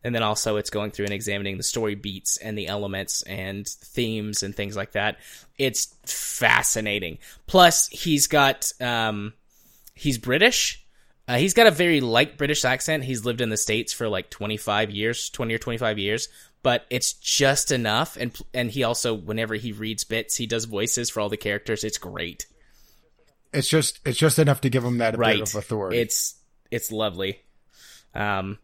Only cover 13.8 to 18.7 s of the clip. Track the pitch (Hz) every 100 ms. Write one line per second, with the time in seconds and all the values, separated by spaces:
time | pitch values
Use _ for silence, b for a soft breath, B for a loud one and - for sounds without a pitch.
13.8 | 113 - 113 95 - - 104 107 - 104
14.8 | 110 104 110 120 - - 117 113 - 113
15.8 | 117 107 98 113 - B B B 131 120
16.8 | - 123 - - - - 135 139 - 131
17.8 | 113 110 135 - 120 - - 127 120